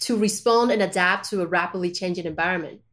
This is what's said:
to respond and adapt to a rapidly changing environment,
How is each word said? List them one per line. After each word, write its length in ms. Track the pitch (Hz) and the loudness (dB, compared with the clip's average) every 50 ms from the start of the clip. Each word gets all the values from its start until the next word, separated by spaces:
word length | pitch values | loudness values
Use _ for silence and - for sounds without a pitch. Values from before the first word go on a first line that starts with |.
to 180 | - - 240 214 | -2 -2 0 2
respond 540 | 214 202 202 - - 240 226 233 240 247 220 | 2 0 0 0 2 4 4 4 4 4 2
and 100 | 214 196 | 2 0
adapt 480 | 180 185 190 180 180 196 190 - - | 0 2 2 2 2 2 0 -2 -4
to 100 | 208 190 | -4 -2
a 60 | 175 | -2
rapidly 460 | 165 180 175 180 175 - 190 180 175 180 | 0 0 0 0 -2 -4 -4 -4 -4 -4
changing 340 | - 190 180 175 185 165 | -4 -4 -4 -4 -4 -4
environment, 540 | 165 156 160 165 180 185 175 156 - - - _ _ | -6 -4 -2 -2 -2 -2 -2 -4 -8 -12 -18 _ _